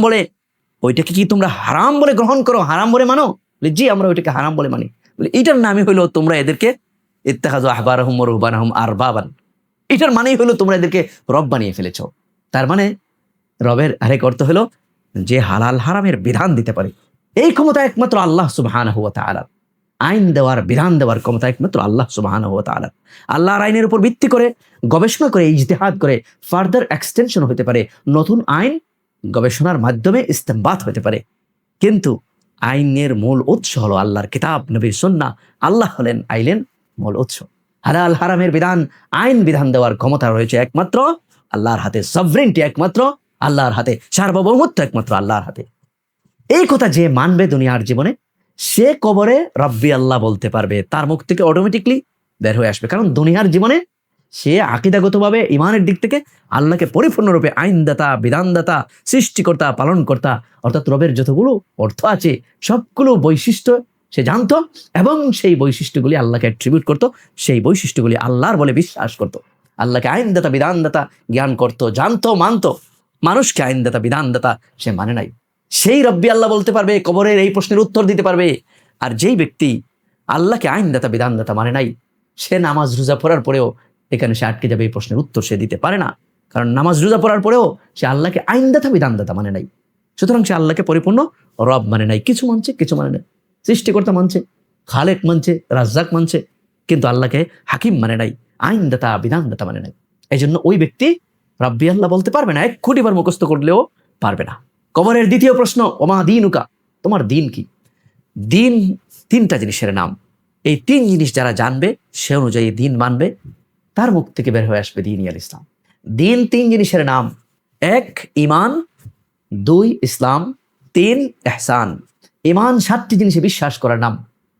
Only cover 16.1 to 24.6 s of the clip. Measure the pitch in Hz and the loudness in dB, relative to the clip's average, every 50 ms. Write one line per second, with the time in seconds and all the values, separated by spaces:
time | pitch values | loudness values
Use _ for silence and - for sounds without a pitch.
16.1 | 147 98 95 123 117 101 175 190 151 117 113 - 107 - 98 98 - _ _ _ | 0 -2 -2 -2 -2 0 0 0 0 0 0 -2 -4 -4 -6 -6 -8 _ _ _
17.1 | _ _ _ _ - 208 285 339 - 285 302 311 285 285 277 240 - 220 247 - | _ _ _ _ 0 2 2 4 4 4 2 2 2 2 0 0 0 0 0 0
18.1 | 240 202 180 165 160 180 180 131 - - 123 113 107 120 117 110 101 107 107 104 | 0 0 2 2 2 2 0 0 0 -2 -2 -2 0 -2 -2 -2 -2 -2 -4 -4
19.1 | - 104 - - 98 - - - _ _ _ _ _ _ _ _ _ - 120 160 | -4 -6 -6 -6 -6 -6 -8 -12 _ _ _ _ _ _ _ _ _ -4 -2 0
20.1 | 196 220 196 175 151 143 135 127 131 117 92 90 117 139 160 180 170 147 139 113 | 2 2 2 2 2 2 2 2 0 0 -2 0 0 0 2 2 2 2 2 2
21.1 | 113 117 - 127 117 113 123 127 127 - 165 190 - 123 101 104 107 123 123 - | 0 -2 -2 -4 -2 -2 -2 -2 -2 -2 -4 -2 -2 -2 -2 0 0 -2 -2 -4
22.1 | - 107 104 95 98 107 107 101 98 92 - - - - - - - _ _ _ | -4 -6 -4 -4 -2 -4 -4 -2 -4 -4 -4 -4 -6 -6 -8 -10 -12 _ _ _
23.1 | _ - - - 123 151 175 190 202 202 208 214 214 226 220 202 220 220 196 240 | _ -14 -8 -4 -2 0 0 0 0 0 0 0 0 2 2 2 2 2 2 0
24.1 | 240 - - 233 254 233 233 240 240 - | 0 0 0 2 2 2 2 0 -2 -6